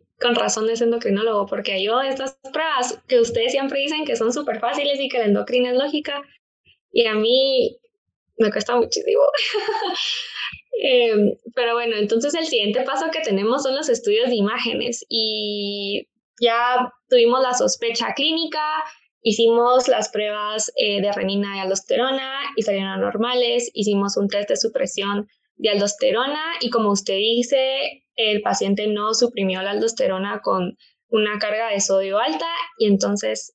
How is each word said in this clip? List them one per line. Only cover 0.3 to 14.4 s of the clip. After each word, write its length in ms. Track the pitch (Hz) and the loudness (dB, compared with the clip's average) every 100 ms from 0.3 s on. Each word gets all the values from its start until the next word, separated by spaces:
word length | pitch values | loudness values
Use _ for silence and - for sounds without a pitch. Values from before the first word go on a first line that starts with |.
razón 340 | 233 208 220 220 | 0 0 0 -2
es 100 | 233 | 0
endocrinólogo, 680 | 233 233 214 196 226 208 202 | 0 0 0 0 0 0 -2
porque 340 | 202 202 190 | -4 -4 -2
yo 180 | 202 247 | 0 0
estas 340 | 269 269 269 - 269 | 0 -4 -6 -10 -8
pruebas 480 | 285 320 269 247 - - | -4 -2 0 -2 -6 2
que 140 | 247 | 4
ustedes 320 | 233 233 240 | 4 2 0
siempre 260 | 269 277 277 | 0 0 -2
dicen 260 | 285 311 | -2 -2
que 120 | 294 233 | -2 0
son 160 | 226 | 0
súper 260 | 262 285 220 | 0 -4 -2
fáciles 400 | 233 285 285 277 | -2 0 0 0
y 100 | 269 | -2
que 100 | 254 | 0
la 80 | 214 | 2
endocrina 440 | 202 208 247 247 | 2 2 0 2
es 80 | 247 | 2
lógica, 440 | 294 294 294 285 285 _ _ _ _ _ _ | 0 -2 -4 -8 -10 _ _ _ _ _ _
y 160 | - 226 | 2 2
a 80 | |
mí 640 | 214 220 262 269 262 - - _ _ _ _ _ - | 2 4 4 4 2 0 -4 _ _ _ _ _ 0
me 120 | 214 | 0
cuesta 240 | 208 208 | 0 0
muchísimo. 480 | 240 - - - - - | 0 0 -2 2 4 4
<laughs> 640 | 587 - 403 440 427 392 - - - - - - - - 466 | 2 -2 -2 -2 -2 -2 -4 -4 -6 -8 -10 -10 -10 -8 -2
Em, 540 | 277 254 233 208 202 - - | 2 4 4 4 2 0 -6
pero 180 | 247 233 | -2 0
bueno, 240 | 233 233 214 | 0 0 0
entonces 380 | 208 226 285 | 2 2 2
el 100 | 330 | 0
siguiente 380 | 320 233 208 240 | 0 0 0 0
paso 240 | - 294 320 | 0 -2 -2
que 100 | 320 | -2
tenemos 420 | 233 196 214 269 | 0 0 2 2
son 120 | 269 | 0
los 140 | 269 311 | 0 0
estudios 400 | 233 202 214 247 | 0 2 2 2
de 80 | |
imágenes, 720 | 226 | 2